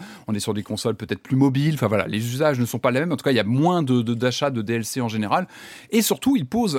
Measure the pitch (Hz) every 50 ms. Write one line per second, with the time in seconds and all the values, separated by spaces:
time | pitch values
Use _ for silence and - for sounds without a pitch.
0 | - - - - - - 107 104 - 113 104 104 - - 107 - - 117 104 -
1 | 107 - 104 - - - 135 131 139 139 127 139 147 160 151 131 123 101 107 98
2 | 85 - 104 107 117 120 123 135 156 151 139 123 120 - - 113 - 123 123 135
3 | 135 143 151 - - 143 131 107 101 107 123 139 160 180 180 170 147 127 127 123
4 | 113 117 117 113 123 127 127 - 147 143 127 113 104 110 117 117 107 - - 135
5 | 120 110 110 110 107 98 139 180 185 - - - - - - - - - 208 233
6 | 208 - 196 - - 262 285 208 131 123 - 240 233 185 143